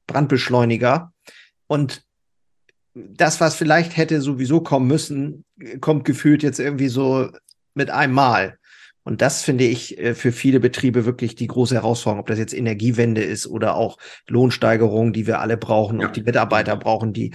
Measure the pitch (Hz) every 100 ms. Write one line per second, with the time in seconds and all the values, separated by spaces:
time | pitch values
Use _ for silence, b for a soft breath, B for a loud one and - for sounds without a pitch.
0 | - 135 143 131 - 123 117 113 120 151
1 | 175 _ B B B _ - 147 131 -
2 | _ _ _ _ _ _ _ _ _ 123
3 | - - 160 160 160 - 156 160 170 160
4 | 160 156 135 131 127 160 160 139 127 151
5 | - 143 147 - _ _ 131 131 - 151
6 | 139 120 147 147 147 135 139 139 135 123
7 | 135 131 - - _ _ _ 139 139 135
8 | 143 131 131 104 95 - b b b _
9 | - 110 127 - - 127 123 117 - -
10 | 117 117 123 117 135 131 123 - 131 120
11 | 113 123 117 - 117 123 117 113 110 113
12 | 110 104 104 110 110 - 117 104 113 113
13 | 117 110 87 104 - 107 107 80 113 -
14 | B B - 120 127 - 113 113 113 107
15 | 117 110 107 90 107 113 - 107 104 113
16 | 107 - 110 120 107 110 107 107 110 110
17 | 110 104 113